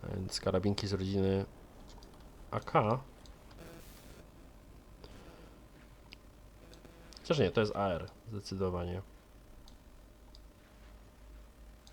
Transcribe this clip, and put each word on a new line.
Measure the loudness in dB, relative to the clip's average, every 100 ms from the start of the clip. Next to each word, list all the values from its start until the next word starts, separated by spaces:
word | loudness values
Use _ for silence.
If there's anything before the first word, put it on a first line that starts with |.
A | -4 -2
więc | -2 0
karabinki | 2 4 4 2 2
z |
rodziny | 0 2 4 4 4 2 -6 -20 -18 -18 -18 -18 -18 -20 -18 -6
A | -6
K. | 4 6 6 4 0 -16 -18 -18 -18 -16 -16 -14 -16 -18 -16 -18 -18 -20 -20 -20 -20 -20 -20 -18 -18 -18 -18 -18 -20 -20 -20 -20 -20 -20 -20 -20 -20 -20 -20 -20 -20 -20 -20 -20 -20 -16
Chociaż | 0 4
nie, | 6
to | 6
jest | 4 4
A | 2
R, | 2 -4 -12 -10
zdecydowanie. | -8 -6 0 0 2 -2 -4 -8 -16 -20 -20 -20 -20 -18 -20 -20 -20 -20 -20 -20 -20 -20 -20 -20 -20 -20 -20 -20 -20 -20 -18 -20 -20 -20 -20 -20